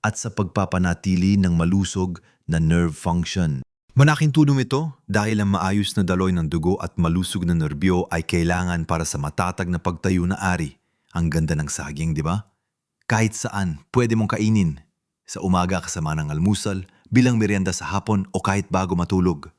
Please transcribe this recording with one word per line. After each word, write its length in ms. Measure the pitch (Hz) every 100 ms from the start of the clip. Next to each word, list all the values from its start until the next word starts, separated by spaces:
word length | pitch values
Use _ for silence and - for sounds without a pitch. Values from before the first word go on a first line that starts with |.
at 160 | 107 -
sa 80 | 117
pagpapanatili 1120 | - 95 - 95 92 90 85 98 90 95 101
ng 160 | 92 85
malusog 640 | 85 98 92 98 92 85 _ _
na 160 | - 80
nerve 320 | 80 85 85
function. 720 | 73 90 85 85 95 82 67 - _ _ -
Malaking 400 | 143 151 156 139
tulong 260 | 147 139
ito 320 | 127 135 160 135 -
dahil 320 | 104 104 110
ang 140 | 101 98
maayos 400 | 92 101 98 -
na 80 |
daloy 260 | 92 92 95 90
ng 160 | 78
dugo 240 | 80 82 95
at 160 | - -
malusog 480 | 82 85 90 - 87
na 80 | 85
nerbyo 500 | 76 73 92 90 87
ay 160 | 82 -
kailangan 560 | 87 85 87 90 87
para 240 | 80 82 80
sa 80 | -
matatag 540 | 73 - 90 - 90
na 80 | 87
pagtayo 480 | 101 82 95 92 87
na 80 | 95
ari. 380 | 95 87 76 - _ _ _ 85
Ang 160 | 82
ganda 240 | 78 78 78
ng 160 | 73
saging, 420 | - 71 73 82
di 80 | 76
ba? 300 | 76 101 - _ _ _ _ _ _
Kahit 240 | 110 113
saan, 480 | - - 101 92 76 _ 123
pwede 180 | 120 113
mong 180 | 107 -
kainin. 460 | 107 110 87 71 _ _ _ _
Sa 160 | - -
umaga 400 | 95 90 90 92
kasama 320 | - 92 80
ng 160 | 78 76
almusal, 540 | 76 92 101 107 95 90 _ _
bilang 300 | 127 127 120
merienda 320 | 107 104 95
sa 180 | 90 - 98
hapon 320 | - 104 95 -
o 80 |
kahit 240 | - 98 -
bago 260 | 92 95
matulog. 560 | 87 85 92 90 78 -